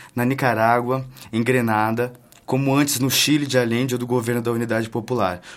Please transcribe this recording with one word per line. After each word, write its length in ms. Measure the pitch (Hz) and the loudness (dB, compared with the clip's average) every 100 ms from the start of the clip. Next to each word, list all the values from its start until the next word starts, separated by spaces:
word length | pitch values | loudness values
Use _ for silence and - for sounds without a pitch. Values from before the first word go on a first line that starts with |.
| - | -10
na 100 | - | -2
Nicarágua, 800 | 123 131 131 110 110 120 120 131 131 - - | -2 2 0 2 4 2 0 -4 -6 -16 -6
em 120 | 110 | -2
Grenada, 720 | 117 127 117 107 110 113 123 - - - - | 2 2 2 2 0 0 -4 -6 -20 -20 -4
como 280 | 131 139 | 0 2
antes 240 | 135 143 113 | 2 2 0
no 120 | 131 | 0
Chile 360 | - - 151 143 | 0 2 2 2
de 120 | 127 | 0
Allende 360 | 120 117 131 | 2 0 -2
ou 40 | 120 | -4
do 80 | 120 | -2
governo 340 | 123 113 120 | -2 0 -2
da 100 | 117 | -2
Unidade 380 | 117 117 113 113 | -2 -2 -2 -2
Popular, 540 | 120 110 123 95 90 - | -6 -4 -2 -2 -2 -12